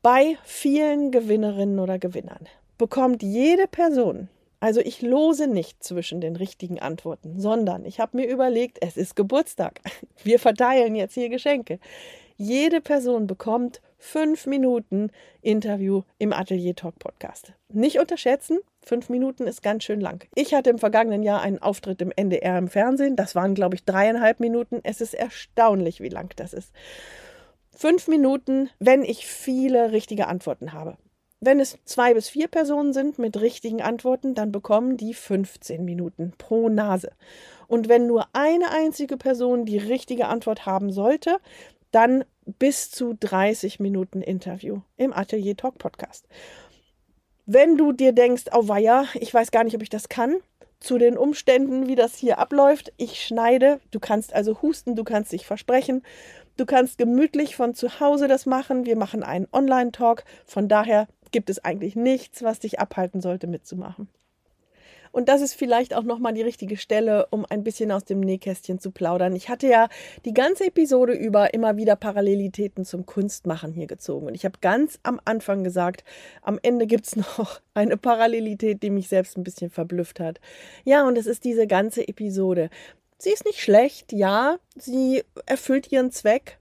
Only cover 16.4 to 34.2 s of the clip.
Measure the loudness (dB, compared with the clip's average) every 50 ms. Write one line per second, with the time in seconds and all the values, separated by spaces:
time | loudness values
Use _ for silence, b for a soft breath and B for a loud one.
16.4 | -2 -4 -4 -2 -2 -4 -6 -6 -10 -14 -14 _ -14 -14 _ _ -16 -16 -16 -18
17.4 | -20 -20 _ _ _ _ -2 0 0 2 2 0 0 0 -4 -2 0 0 0 0
18.4 | -2 -4 -4 -4 -4 _ _ _ _ -6 -6 -4 -4 -6 -4 -2 -2 -4 -4 -6
19.4 | -8 -8 -8 -4 -4 -4 -4 -4 -4 -6 -6 -4 -4 -6 -8 -12 -18 _ _ -4
20.4 | -2 2 0 2 4 4 2 2 0 2 4 2 2 2 0 0 0 0 0 0
21.4 | 0 -2 -4 -2 -2 -4 -4 -4 -8 -10 -6 -6 -6 -4 -2 -2 -2 0 0 0
22.4 | 0 0 0 0 -2 0 2 2 2 2 2 2 0 0 0 -2 -4 -2 -2 -2
23.4 | 0 0 0 0 0 -2 -2 -2 _ -2 2 2 2 2 2 4 2 2 2 _
24.4 | -2 -2 -2 -2 -4 _ -8 -8 -6 -8 -6 -6 -8 -8 -6 -6 -6 -6 -8 -16
25.4 | -20 _ _ 4 4 4 4 2 0 -4 -6 -8 -12 -10 -10 -10 -12 -12 -14 -14
26.4 | -14 -12 -12 -14 -14 _ B B B B B B B B B B B B B B
27.4 | B B B B _ _ _ -2 2 2 2 2 2 2 2 4 4 4 2 0
28.4 | _ -2 0 0 -2 -4 _ _ 6 6 6 6 4 -2 -6 -8 -10 -16 -14 -10
29.4 | -6 -4 -2 0 0 2 4 2 2 2 0 -2 -2 -2 -4 -4 -4 -4 -4 -6
30.4 | -6 -8 -8 _ -10 -14 -14 -12 -14 -14 -16 _ _ _ _ _ _ _ _ _
31.4 | 2 4 4 4 2 0 -4 _ _ -4 0 4 4 4 4 4 0 -2 -4 -4
32.4 | -4 0 0 0 0 2 0 0 0 0 0 0 -2 -2 -2 -4 -4 -4 -2 0
33.4 | -2 -2 -2 -2 -8 -8 -6 -4 -4 -4 -4 -2 -2 -2 -2 0